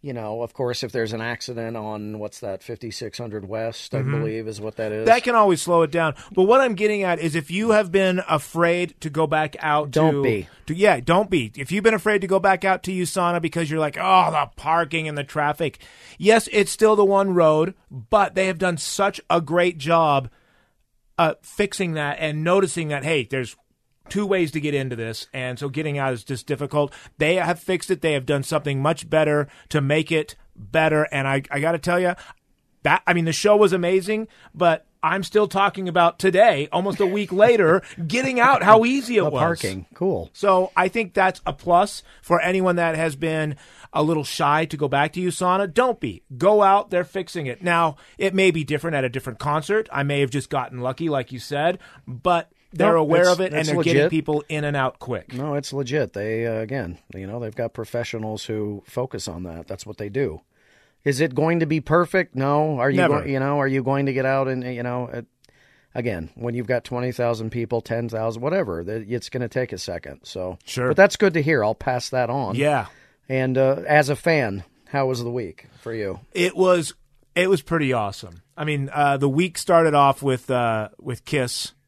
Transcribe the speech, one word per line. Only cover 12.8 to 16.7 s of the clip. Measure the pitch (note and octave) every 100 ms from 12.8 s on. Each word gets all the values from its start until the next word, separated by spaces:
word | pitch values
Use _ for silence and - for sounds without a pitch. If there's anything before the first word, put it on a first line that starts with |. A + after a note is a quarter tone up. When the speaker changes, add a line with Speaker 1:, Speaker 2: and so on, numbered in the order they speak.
Speaker 2:
to | -
USANA | F#3 F3 F#3+ F3 F3
because | E3 E3+ D#3+
you're | D#3+
like, | D#3 D3+
"Oh, | F3+ F#3 E3+
the | D#3+ C#3+
parking | - D3+ E3 E3 D#3+ D#3
and | D3
the |
traffic." | C#3+ D#3 D3 D3+ D#3 - - - - -
Yes, | F3+ A3+ -
it's | G#3 G3+